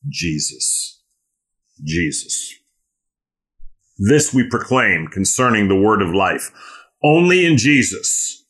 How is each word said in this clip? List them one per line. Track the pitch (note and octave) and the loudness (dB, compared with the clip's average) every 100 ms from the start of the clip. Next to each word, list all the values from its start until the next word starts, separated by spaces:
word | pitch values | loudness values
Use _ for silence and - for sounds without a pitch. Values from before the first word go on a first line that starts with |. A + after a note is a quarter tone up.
| C#3 | -12
Jesus, | - F2 D2+ - B1+ - - - - _ _ _ _ _ _ _ _ | -8 -6 -6 -8 -6 -6 -6 -8 -14 _ _ _ _ _ _ _ _
Jesus." | D2 D#2+ E2 C2+ - - - - _ _ _ _ _ _ _ _ _ _ - - _ _ | -6 -4 -2 -6 -8 -10 -10 -16 _ _ _ _ _ _ _ _ _ _ -18 -18 _ _
This | G2+ D3 D3 | 2 2 2
we | C3 B2 | 0 0
proclaim | A#2+ - B2+ A2+ F2 D#2 | -2 -2 0 2 0 -4
concerning | G2 F#2+ - B2+ A2+ G2 | -4 -4 0 2 2 2
the | F#2+ | 4
word | G#2 G#2+ | 4 2
of | F#2+ | 0
life. | F2+ F#2+ D2+ - - - - - _ | 0 0 -2 -8 -16 -20 -20 -20 _
Only | D3+ D#3 F3 F3+ E3+ | 2 4 4 4 4
in | D3+ | 2
Jesus | A2+ D3 A2 - - - - - _ | 4 2 2 -4 -4 -4 -6 -10 _